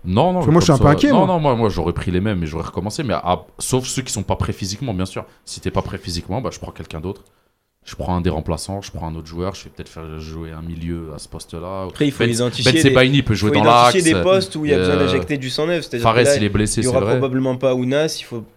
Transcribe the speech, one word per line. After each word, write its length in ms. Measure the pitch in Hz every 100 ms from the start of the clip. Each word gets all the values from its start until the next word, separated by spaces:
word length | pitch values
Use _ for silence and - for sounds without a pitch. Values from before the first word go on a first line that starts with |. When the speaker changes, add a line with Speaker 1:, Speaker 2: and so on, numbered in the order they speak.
| 90
Speaker 1:
Non, 220 | 98 170
non, 60 | 180
Speaker 2:
Parce 100 | 147
que 60 |
moi, 100 | 170
je 20 | 180
suis 60 |
Speaker 1:
comme 160 | 135 143
Speaker 2:
un 60 |
peu 80 | 147
Speaker 1:
ça, 60 | 294
Speaker 2:
inquiet, 20 |
Speaker 1:
non, 160 | 247 190
Speaker 2:
moi. 20 |
Speaker 1:
non, 120 | 180
moi, 140 | 147 117
moi, 120 | 113
j'aurais 220 | 87 80
pris 180 | 82 -
les 120 | 90
mêmes 200 | 104 95
et 60 | 80
j'aurais 160 | 80
recommencé, 400 | 78 - 98 -
mais 100 | 143
à, 280 | 104 87 90 - -
sauf 260 | - 127 127
ceux 160 | -
qui 120 | 123
sont 100 | 110
pas 140 | 95 95
prêts 160 | -
physiquement, 400 | - 95 104 135
bien 120 | 92 92
sûr. 200 | 120 - _
Si 160 | - -
t'es 120 | -
pas 100 | 101
prêt 160 | - 95
physiquement, 420 | - 85 80 104
bah, 80 | 98
je 60 | -
prends 120 | -
quelqu'un 300 | - 82 82
d'autre. 220 | 87 - _ _ _ _ _ _ -
Je 100 | -
prends 200 | - 90
un 60 |
des 80 | 85
remplaçants, 520 | 78 78 78 - 98
je 100 | -
prends 160 | 82 82
un 60 | 80
autre 120 | 78
joueur, 280 | 85 92 92
je 100 | 85
vais 40 | -
peut-être 140 | 82
faire 300 | - 80 78
jouer 320 | 78 80 80 80
un 40 |
milieu 460 | 82 82 82 85 80
à 60 | 73
ce 80 | -
poste-là. 560 | 82 - 85 87 95 95
Speaker 3:
Après, 160 | - 147
il 60 |
faut 120 | 131
Speaker 1:
Ben, 60 | 117
Speaker 3:
identifier 400 | 117 123 - 123
Speaker 1:
Ben 100 | 160
Speaker 3:
des, 80 | 143
Speaker 1:
Sebaini 340 | 131 127 143
peut 100 | 131
jouer 160 | 104 104
Speaker 3:
faut 60 | -
Speaker 1:
dans 60 |
Speaker 3:
identifier 500 | 113 120 120 185 165
Speaker 1:
l'axe, 60 | 95
Speaker 3:
des 40 |
postes 320 | 175 190 185 156
où 80 | 151
il 60 |
y 20 |
a 40 | 135
besoin 180 | 92 92
Speaker 1:
euh, 40 | 90
Speaker 3:
d'injecter 320 | 92 - 147
du 120 | 131
sang 160 | 123 156
neuf. 140 | 170
C'est-à-dire 200 | - 123 117
Speaker 1:
Fares, 80 | 113
Speaker 3:
que 60 |
là, 140 | 127 143
Speaker 1:
il 60 | 104
est 40 |
blessé, 300 | 101 107 -
Speaker 3:
il 40 |
y 40 | 127
Speaker 1:
c'est 80 | 123
Speaker 3:
aura 60 |
Speaker 1:
vrai. 160 | 101 123
Speaker 3:
probablement 380 | 131 131 131 127
pas 160 | 131 127
Ounas, 420 | 123 139 160 156
il 20 |
faut 220 | - 120 107